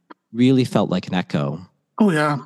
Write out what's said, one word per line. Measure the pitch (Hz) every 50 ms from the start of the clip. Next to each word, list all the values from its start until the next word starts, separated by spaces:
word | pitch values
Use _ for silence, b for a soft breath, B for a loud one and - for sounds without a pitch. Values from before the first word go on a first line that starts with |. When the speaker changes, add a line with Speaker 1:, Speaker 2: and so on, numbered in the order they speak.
| _ - - _ _ _
Speaker 1:
really | - 113 123 127 135 127 123
felt | 120 - 117 98 -
like | 90 92 -
an | - 92
echo. | 92 87 - - 82 71 69 76 87 92 - _ _ _ _ -
Speaker 2:
Oh, | - 226 202
yeah. | 165 151 151 151 147 135 -